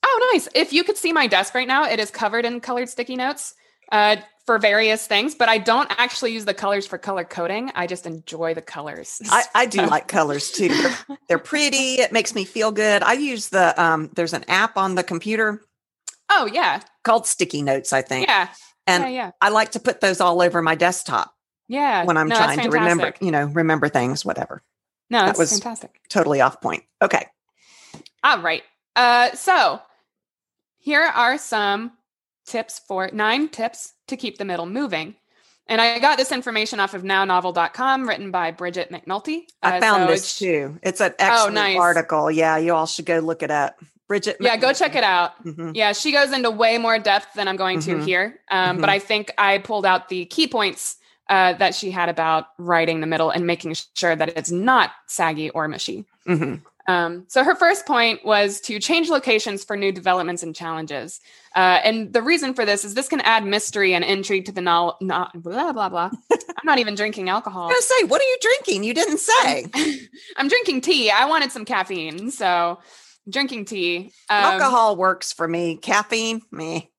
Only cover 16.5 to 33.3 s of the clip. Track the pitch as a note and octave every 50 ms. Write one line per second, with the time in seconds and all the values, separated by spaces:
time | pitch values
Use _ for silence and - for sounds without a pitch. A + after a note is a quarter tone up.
16.5 | G#3 D#4 E4 F#3 C#3 G3+ - _ _ _ _ A3+ A3+ D#3 C#3+ - - - F3+ F3
17.5 | - D3 C#3+ C#3+ C3+ C3+ C3 - - C3+ C3 - C3+ - - - A#3+ G3 F3+ F#3+
18.5 | - - - - _ _ _ - F#3 F3+ - C4 B3+ B3+ A#3 F3+ - _ F#3 G3+
19.5 | G#3+ A3 A3 G#3+ - A3+ - B3+ - - - G3 F#3 F#3 G3 F3+ E3+ F3 F3 F3
20.5 | E3+ E3+ E3 D#3+ D#3+ D#3 E3+ F3 F3+ - - - C3+ G#2+ - - _ _ _ _
21.5 | _ _ _ _ A#3 C#4 D4 C#4 A3+ F#3+ E3+ F3 E3 D#3 D#3 D#3 G3+ A3+ G#3+ -
22.5 | - - A#3+ A#3 - - - F3 E3+ E3+ - - - - G3 F#3 D#3+ D3 C#3+ D3
23.5 | D3 E3+ E3 D#3+ D#3+ D3+ C#3+ D3 - C#3 A#2+ B2 C3+ D3+ - - - - - -
24.5 | - - _ _ _ _ _ _ _ _ _ _ A#3 A#3 - - - - E4+ -
25.5 | G#3+ - - A#3+ A3+ - - - _ _ _ _ - G#3 E3 D3 D3 C#3 B2+ C3
26.5 | - - - A#2 D#2+ - _ _ _ _ - G3 - - - - _ _ _ _
27.5 | _ _ _ _ _ - - - - - - - _ _ - C#4 D4 G3+ E3+ E3+
28.5 | D#3+ - - _ _ _ _ _ _ - B3 A#3+ A#3+ A#3+ A#3+ B3 - C4+ - -
29.5 | F#4 E4 A#3 F3 C#3 - - _ _ _ _ _ _ _ _ _ _ _ _ _
30.5 | _ _ _ _ _ _ _ C#4+ D4 C#4+ D#4+ E4 - - A#3+ A#3 C4 D4 - -
31.5 | A#3 G#3+ G#3 G3+ G3+ G3+ A3+ A#3+ _ _ _ _ _ _ _ _ _ _ _ -
32.5 | - A#3 A3 - - - _ _ G3 F#3 F#3 F#3+ - G#3+ G#3+ G#3+